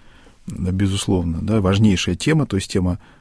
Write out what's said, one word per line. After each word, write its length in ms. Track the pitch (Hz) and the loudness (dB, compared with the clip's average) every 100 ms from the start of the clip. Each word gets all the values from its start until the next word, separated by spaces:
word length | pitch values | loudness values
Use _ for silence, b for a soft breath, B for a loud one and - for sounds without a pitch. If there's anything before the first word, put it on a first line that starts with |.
| b b b b - | b b b b -14
безусловно, 920 | - 90 92 101 98 - 92 85 82 | -6 -4 0 0 -2 0 0 0 -4
да, 200 | 87 110 | -2 0
важнейшая 540 | 92 101 110 90 - 87 | 2 4 4 4 0 -2
тема, 300 | - 156 131 | 0 0 0
то 120 | 98 | -2
есть 120 | - | -2
тема 280 | 101 90 90 b b | -2 0 -2 b b